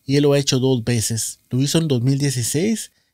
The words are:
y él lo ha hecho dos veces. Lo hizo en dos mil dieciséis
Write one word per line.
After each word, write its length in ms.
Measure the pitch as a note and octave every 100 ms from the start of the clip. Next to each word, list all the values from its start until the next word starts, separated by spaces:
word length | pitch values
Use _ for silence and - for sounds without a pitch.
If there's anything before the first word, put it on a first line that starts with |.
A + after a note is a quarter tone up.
y 120 | - C#3+
él 80 |
lo 100 | C#3+
ha 40 | C#3+
hecho 200 | C#3 C3
dos 260 | C3 B2+
veces. 540 | A2+ A#2+ - A2+ - - _
Lo 140 | B2
hizo 160 | C3 E3
en 100 | D#3+
dos 140 | B2
mil 160 | B2+ C#3
dieciséis 720 | C#3+ B2 A2+ C#3+ G#3 A3 - _ _